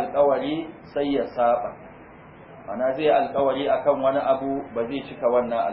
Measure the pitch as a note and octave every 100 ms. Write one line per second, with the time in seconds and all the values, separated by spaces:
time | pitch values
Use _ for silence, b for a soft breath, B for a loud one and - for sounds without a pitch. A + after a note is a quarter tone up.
0 | - C#3 C#3+ C3 C#3 D#3 D#3+ - - D3
1 | C#3+ C#3 A2+ C3 A#2+ A#2+ - - - -
2 | - - - - - - - G#2+ C3 C#3
3 | D3+ C3+ B2 C3+ C#3 C3 C#3+ C3 D3 C3+
4 | C3 C#3 C3+ C3+ C3+ C#3 C3+ A#2 A#2 C#3
5 | - - A#2+ A#2+ A#2 A#2 D2+